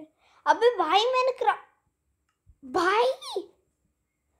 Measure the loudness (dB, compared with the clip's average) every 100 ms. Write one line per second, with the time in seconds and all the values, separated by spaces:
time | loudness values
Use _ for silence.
0 | -14 _ _ _ 0 2 2 2 0 2
1 | 2 0 0 0 -2 -2 -8 _ _ _
2 | _ _ _ _ _ _ -8 -2 0 2
3 | 0 -2 -8 -12 -12 _ _ _ _ _
4 | _ _ _ _